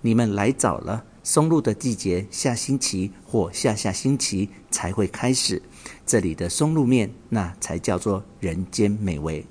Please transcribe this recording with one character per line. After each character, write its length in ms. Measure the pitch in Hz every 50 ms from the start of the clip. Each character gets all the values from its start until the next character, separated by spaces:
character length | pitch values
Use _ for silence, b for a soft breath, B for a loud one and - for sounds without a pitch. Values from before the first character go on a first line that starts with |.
你 140 | - 117 110
们 180 | 117 120 107 98
来 180 | 101 101 117
早 280 | 135 - - 110 71 -
了， 260 | - - 104 131 - - - - -
松 240 | - - 151 156
露 140 | 160 165 156
的 120 | - 123 104
季 180 | - - 127 110
节 320 | 95 - 98 87 90 104 98
下 240 | - - - 139 120
星 220 | 117 - - 135
期 340 | 135 - - - 92 92 98 B B B
或 300 | - - 113 92 95 -
下 220 | - - 127 107
下 160 | 104 - 104
星 260 | 95 - - 131 143
期 320 | 131 - - 104 92 104 101 B B B B
才 200 | - - - 87
会 160 | - 113 101
开 240 | 90 - - - 123
始， 300 | 131 123 - - 92 - - B B B B B B B B
这 140 | - - 113
里 140 | 92 87 80
的 160 | - 85 85
松 240 | - - 151 156 160
露 100 | 156 139
面 300 | 120 131 123 104 95 - - - -
那 260 | 113 110 92 87 90 -
才 160 | - - 82
叫 220 | 80 - - 95 90
做 240 | - 107 98 95 101 - - -
人 260 | - 90 82 87 92 -
间 180 | - - 104 104
美 300 | 104 107 104 95 82 71
味。 260 | 73 80 80 76 69 -